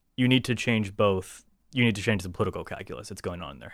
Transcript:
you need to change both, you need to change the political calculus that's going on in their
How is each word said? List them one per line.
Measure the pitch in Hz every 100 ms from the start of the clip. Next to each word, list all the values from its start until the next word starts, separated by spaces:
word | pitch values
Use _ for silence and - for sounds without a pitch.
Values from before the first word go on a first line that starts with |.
| _ -
you | 123
need | 131 120
to | 113
change | - 113 104 101
both, | 104 95 - - _ _ _
you | 127
need | 120 104
to |
change | 98 104
the | 92
political | 90 101 85
calculus | 80 - 95 - -
that's | 95
going | 98 87
on | 80
in | 69
their | -